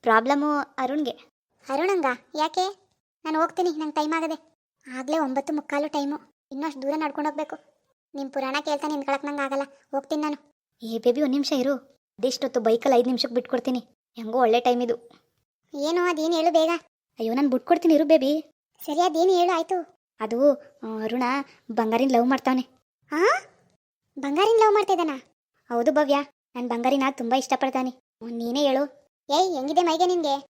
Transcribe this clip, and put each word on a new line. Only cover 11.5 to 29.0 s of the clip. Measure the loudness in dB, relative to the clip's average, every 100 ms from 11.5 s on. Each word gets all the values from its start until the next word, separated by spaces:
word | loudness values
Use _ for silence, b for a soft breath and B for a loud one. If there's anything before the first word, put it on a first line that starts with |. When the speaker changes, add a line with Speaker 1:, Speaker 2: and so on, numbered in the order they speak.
Speaker 1:
ಇರು. | 0 0
ಅದೆಷ್ಟೊತ್ತು | -2 -6 _ _ _ -4 -2 -2 0
ಬೈಕಲ್ಲಿ | 2 2 4 4
ಐದು | 4
ನಿಮಿಷಕ್ಕೆ | 0 -2
ಬಿಟ್ಕೊಡ್ತೀನಿ. | -2 -2 -4 -2 -4 -6 _ _ -14
ಹೆಂಗೋ | -4 2
ಒಳ್ಳೆ | 4 4
ಟೈಮ್ | 2 0
ಇದು. | 0 -4 -6 _ _ _ _ _ _
Speaker 2:
ಏನು, | -6 -2 0
ಅದೇನು | 0 0 0 2
ಹೇಳು | 2
ಬೇಗ. | 4 2 0 _ _ _ _
Speaker 1:
ಅಯ್ಯೋ, | -4
ನಾನ್ | 0 0
ಬಿಟ್ಕೊಡ್ತೀನಿ | 0 0 2 4
ಇರು | 4
ಬೇಬಿ. | 6 4 4 -2 -4 _ _ _ -8
Speaker 2:
ಸರಿ, | 0
ಅದೇನು | 0 2 2
ಹೇಳು, | 4 2 0
ಆಯ್ತು. | -2 -4 -6 _ _ _
Speaker 1:
ಅದು, | -4 2 4 2
ಆ, | -4 _ -10 -6
ಅರುಣ | -6 -2 -2 -2 -6 b _
ಬಂಗಾರಿನ್ | -2 0 2 4
ಲವ್ | 4 4
ಮಾಡ್ತಾವನೆ. | 2 2 0 -2 _ _ _ _
Speaker 2:
ಆ? | 0 2 2 -4 _ _ _ _ _ _ -10
ಬಂಗಾರಿನ್ | -4 2 4 6
ಲವ್ | 6
ಮಾಡ್ತಾ | 4 2
ಇದ್ದಾನಾ? | 0 0 -4 _ _ _ _ _
Speaker 1:
ಹೌದು | -2 2
ಭವ್ಯ, | 2 2 0 -2 _ _ -10
ನನ್ | -6
ಬಂಗಾರಿನ | -2 0 2 0
ತುಂಬಾ | -2 -2 -2
ಇಷ್ಟಪಡ್ತಾನೆ. | 0 -2 0 -2 -4
ಹ್ಮ್, | -8 _ _ -12
ನೀನೇ | -8 -4 0 2
ಹೇಳು. | 2 -2 -8